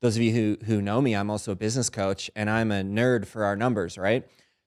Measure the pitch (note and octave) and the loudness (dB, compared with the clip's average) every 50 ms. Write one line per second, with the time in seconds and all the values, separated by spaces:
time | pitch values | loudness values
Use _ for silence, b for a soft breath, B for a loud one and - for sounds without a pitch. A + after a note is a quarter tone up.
0 | - A#2+ G#2 A#2 A#2 A2+ A2+ A#2+ A2 G#2+ G#2 - A2 G#2+ A2+ G#2 G2 G2+ G#2+ B2 | 2 2 4 4 4 4 4 4 2 2 0 -2 -2 0 0 0 0 0 0 2
1 | C#3+ B2+ G#2+ G2+ G2+ G#2 G#2 G2+ - A2 G2 F2+ G#2+ G#2+ A#2 C3+ A#2 - - G#2+ | 2 2 2 0 0 -2 -4 -6 -4 -6 -6 -4 -2 -2 -2 -2 -2 -2 -2 -2
2 | G2 F#2+ G2 - - - - G#2+ G#2+ G#2+ A2 A2+ A2+ A2 G#2 G2 F#2+ G2 G2+ A2 | -2 -2 -2 -4 -6 -10 -6 -4 -2 0 0 0 0 0 0 -2 -2 -2 0 2
3 | A#2+ B2+ B2 A#2 G2 - - A2+ G#2 G2+ G2+ G2+ A#2 B2+ A#2+ G#2 F2 F2 - G2+ | 2 2 2 0 -2 -4 -6 -2 -2 -2 0 0 0 0 0 0 -2 -4 -6 -2
4 | F#2 G2+ A2+ B2+ - b b b b b b b b | 0 0 0 0 -2 b b b b b b b b